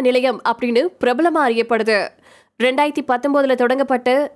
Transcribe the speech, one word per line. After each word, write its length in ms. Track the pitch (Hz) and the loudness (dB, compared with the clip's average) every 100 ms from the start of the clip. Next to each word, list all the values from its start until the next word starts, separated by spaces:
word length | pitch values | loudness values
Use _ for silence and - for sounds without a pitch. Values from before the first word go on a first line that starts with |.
நிலையம் 380 | 254 254 262 240 | 0 2 0 -2
அப்படின்னு 380 | 220 233 247 233 359 - | -4 -2 0 0 -2 -2
பிரபலமா 420 | 247 247 339 311 | -2 0 0 2
அறியப்படுது. 560 | 254 226 226 220 214 208 160 - _ - _ - | 0 0 0 0 0 0 -2 -10 _ -20 _ -2
ரெண்டாயிரத்தி 440 | 247 262 294 294 269 | 0 0 0 -2 -2
பத்தொன்பதுல 480 | 247 285 285 269 254 | -2 0 0 2 2
தொடங்கப்பட்ட 540 | 247 262 269 247 247 262 277 | 0 0 0 -2 0 0 -2